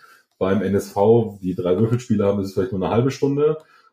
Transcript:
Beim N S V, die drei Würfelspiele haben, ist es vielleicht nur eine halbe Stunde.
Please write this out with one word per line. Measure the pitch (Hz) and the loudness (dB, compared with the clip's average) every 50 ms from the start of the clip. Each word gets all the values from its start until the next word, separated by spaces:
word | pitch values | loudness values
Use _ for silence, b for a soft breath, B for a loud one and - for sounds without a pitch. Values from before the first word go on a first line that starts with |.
| b b b b b b b - | b b b b b b b -4
Beim | 95 95 98 104 87 | -2 -2 0 -2 -2
N | 95 98 | 0 -2
S | 98 95 - - | -2 -2 -4 -2
V, | 101 98 110 113 117 107 101 101 - 92 | 2 4 6 6 4 4 0 -6 -8 -6
die | 90 87 | -6 -4
drei | 90 90 87 90 95 | -2 0 0 2 2
Würfelspiele | 113 113 120 120 - - 107 101 101 | 2 0 0 -2 -2 0 0 2 2
haben, | 98 98 104 | 2 2 0
ist | 95 98 | -2 -4
es | - | -2
vielleicht | 104 95 - | -4 -4 -2
nur | - 92 | -2 -4
eine | 92 85 95 | -4 -2 0
halbe | 110 123 135 | 0 0 0
Stunde. | 135 - - 139 139 143 147 151 156 156 B B B B B B | -2 -2 -2 -2 0 0 0 0 0 -2 B B B B B B